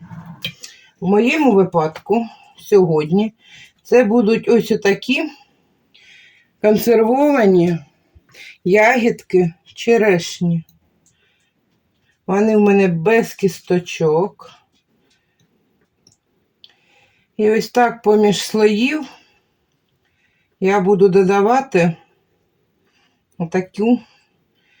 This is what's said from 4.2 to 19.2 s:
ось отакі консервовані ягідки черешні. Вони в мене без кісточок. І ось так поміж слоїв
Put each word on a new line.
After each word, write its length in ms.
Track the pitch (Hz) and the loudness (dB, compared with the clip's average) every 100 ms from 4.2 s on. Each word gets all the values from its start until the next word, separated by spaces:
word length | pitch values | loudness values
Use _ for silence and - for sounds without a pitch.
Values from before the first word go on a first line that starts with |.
| 208 220 180 | 0 -2 0
ось 220 | 233 - | 0 0
отакі 600 | 214 202 - - 294 311 - _ _ _ _ _ _ _ _ _ _ _ _ | -2 -2 -4 -4 -6 -6 -12 _ _ _ _ _ _ _ _ _ _ _ _
консервовані 1160 | 214 208 233 220 226 262 294 277 202 180 175 165 - _ _ _ _ - - - | 0 2 2 2 2 2 2 2 2 2 2 -2 -10 _ _ _ _ -20 -20 -10
ягідки 880 | 175 208 220 254 226 170 - 185 170 - | -2 2 2 2 -2 -4 -2 0 0 -4
черешні. 1000 | _ - 233 233 214 175 - - 175 170 - _ _ _ _ _ _ _ _ _ _ _ _ _ _ _ - | _ -8 -2 0 2 0 -4 -6 -4 -4 -6 _ _ _ _ _ _ _ _ _ _ _ _ _ _ _ -6
Вони 300 | 196 220 214 | -2 0 2
в 40 | |
мене 280 | 208 196 196 | 2 2 0
без 460 | 165 208 226 - | 0 0 0 -2
кісточок. 1160 | - 190 - - 180 - - 160 156 202 - - _ _ _ _ _ _ _ _ _ _ _ _ _ _ _ _ _ _ _ _ _ - _ _ _ _ _ _ - | -4 -6 -4 -4 -4 -4 -4 -2 -2 -4 -8 -20 _ _ _ _ _ _ _ _ _ _ _ _ _ _ _ _ _ _ _ _ _ -20 _ _ _ _ _ _ -4
І 140 | 214 | -2
ось 200 | 220 - | 0 -2
так 320 | 247 233 233 | 0 0 0
поміж 400 | 208 214 208 185 | 0 2 2 0
слоїв 600 | - 214 214 208 262 311 254 - | -4 0 0 0 -2 -4 -10 -20